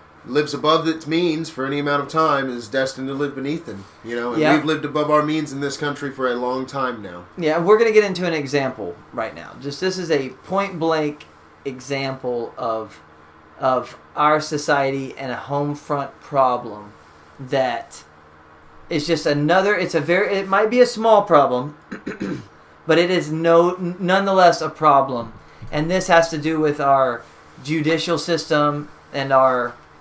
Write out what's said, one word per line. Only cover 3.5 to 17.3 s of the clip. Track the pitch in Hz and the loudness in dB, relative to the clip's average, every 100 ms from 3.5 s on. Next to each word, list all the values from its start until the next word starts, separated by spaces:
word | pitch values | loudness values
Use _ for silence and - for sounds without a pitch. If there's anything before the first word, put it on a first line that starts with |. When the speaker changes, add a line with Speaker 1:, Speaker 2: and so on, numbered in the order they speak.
| 160 117 | -6 -8
Speaker 1:
them, | 98 98 - | -14 -16 -18
you | 113 120 | -8 -6
know, | 123 | -2
and | 156 | 0
Speaker 2:
Yeah. | 156 | 4
Speaker 1:
we've | 151 147 | 4 2
lived | 147 147 | -2 -2
above | 151 151 | -2 2
our | 151 | 2
means | 151 156 143 | 2 -2 -4
in | 139 | -6
this | 143 135 | -6 -4
country | 147 135 139 | -6 -6 -8
for | 131 127 | -4 -2
a | 123 | -2
long | 123 131 131 | -2 -4 -6
time | 139 127 113 | -6 -6 -6
now. | 95 87 90 - | -12 -14 -16 -4
Speaker 2:
Yeah, | 156 165 | -2 2
and | 170 | 4
we're | 214 | 6
gonna | 226 | 6
get | 214 | 4
into | 202 180 180 | 4 0 -2
an | |
example | 160 135 143 131 117 90 87 - | -2 -2 0 -2 -4 -10 -10 -12
right | 123 110 | -8 -8
now. | 85 87 107 | -10 -16 -12
Just, | 139 139 | -12 -4
this | 185 185 | -4 -4
is | 160 | 0
a | 147 131 - - | -2 -2 -10 -6
point-blank | 190 196 175 165 160 151 147 - - - - | -4 -4 -2 0 0 -2 -6 -16 -20 -20 -12
example | 143 127 123 139 135 135 123 120 113 - | -12 -10 -8 -6 -4 -6 -4 -4 -6 -6
of, | 120 110 104 - - - - - - - | -6 -6 -8 -16 -20 -20 -20 -20 -20 -4
of | 135 123 - - - - | 0 0 -2 -12 -10 0
our | 151 151 | 2 2
society | 151 147 - 139 135 139 135 - | 0 -4 0 0 0 -2 -8 -10
and | 131 | -8
a | 117 | -8
home | - 143 147 | -4 -2 -2
front | 143 - 143 135 - | -4 -4 -4 -4 -12
problem | - 143 127 120 113 104 104 - - - - | -4 2 2 0 -6 -12 -16 -20 -20 -20 -20